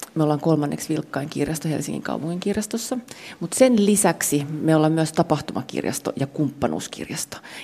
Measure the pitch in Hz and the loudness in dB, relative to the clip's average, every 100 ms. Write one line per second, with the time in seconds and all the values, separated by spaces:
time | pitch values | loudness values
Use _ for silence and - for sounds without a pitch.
0 | - 160 151 147 165 156 147 151 - 156 | -8 0 2 2 4 2 2 -4 -4 -4
1 | - 139 147 139 143 156 160 151 139 - | -2 -6 -6 -4 -2 -2 -4 -4 -4 -6
2 | - - 160 180 202 202 214 226 - 247 | -6 -6 -4 -4 -2 -2 -4 -6 -4 -6
3 | - - - - 170 - 262 233 202 202 | -8 -18 -18 -10 -6 4 6 6 6 6
4 | 180 165 - 147 143 156 160 160 156 160 | 4 2 0 0 -2 0 4 6 6 4
5 | 156 - 165 151 - - 135 - - - | 2 2 2 2 -2 -6 -4 -4 -4 -4
6 | - - 139 - 143 - - 80 - - | -6 -4 -4 -2 -2 0 -2 -2 -6 -12
7 | - 156 - - - - | -8 -8 -8 -12 -14 -16